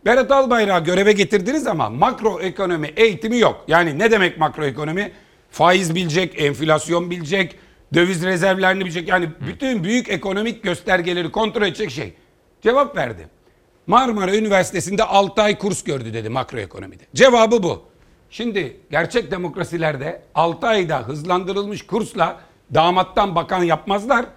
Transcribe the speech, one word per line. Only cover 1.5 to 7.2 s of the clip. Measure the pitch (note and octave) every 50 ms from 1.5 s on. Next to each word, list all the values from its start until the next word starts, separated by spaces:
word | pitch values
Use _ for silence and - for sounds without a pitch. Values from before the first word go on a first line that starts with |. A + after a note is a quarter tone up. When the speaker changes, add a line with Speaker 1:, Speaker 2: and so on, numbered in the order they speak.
| C#4 D#4 C4
Speaker 1:
ama | A#3+ G3+ D#3 B2+ G#2+
makroekonomi | A2 B2 F#3+ B3 B3 - A#3 A3 F#3+ E3 F3 F#3+ - - G3 F3+ F3 D#3+ D3+ D3 -
eğitimi | - A3+ A3+ F#3+ - - A3 A#3+ A#3+
yok." | G#3+ D3+ A#2 - - -
Yani | D#3 E3+ F3 E3 C#3+ C#3+
ne | G#3 A3+
demek | A3+ G#3 F#3 E3+ - -
makroekonomi? | D#3+ D3 A#2 - D3+ C3+ C3 C#3+ D3+ D3+ D#3+ F#3+ G#3 G3+ - - _ _ _ _ _ _
Faiz | - - D3 E3+ F3+ F#3+ F#3+ D#3+ E3
bilecek, | F3+ F#3 E3 C#3+ F3 F#3 E3+ - -
enflasyon | D#3 C#3+ C#3+ G#2+ D#3 D#3 D#3 D3+ D3+ D#3+ E3 F3 F3 F3
bilecek, | F3 F3+